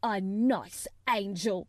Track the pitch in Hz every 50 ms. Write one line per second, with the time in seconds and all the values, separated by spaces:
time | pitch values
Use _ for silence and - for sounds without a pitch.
0 | - 233 214 196 190 190 196 208 233 254 262 180 107 - - - - - - -
1 | _ - - 214 202 196 202 175 170 226 196 180 -